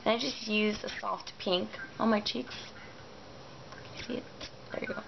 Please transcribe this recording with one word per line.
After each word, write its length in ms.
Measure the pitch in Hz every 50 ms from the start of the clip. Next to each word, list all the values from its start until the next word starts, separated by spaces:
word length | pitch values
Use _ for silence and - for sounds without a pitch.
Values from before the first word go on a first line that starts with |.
| -
and 100 | 214 220
I 40 | 233
just 300 | 262 262 - - - 220
use 340 | 214 214 214 214 208 -
a 60 | - 208 - -
soft 320 | - 196 185 - - - - -
pink 300 | - 208 180 180 214 220 - - - - - -
on 100 | - 226
my 120 | 220 208
cheeks. 340 | 214 - - 240 254 - - - - - - - - - - - - - - - - - - - - - - - - - - - - - -
You 80 | - -
see 100 | - 247
it? 100 | - - - - - - - - - - -
There 80 | - -
you 80 | - -
go. 140 | - - -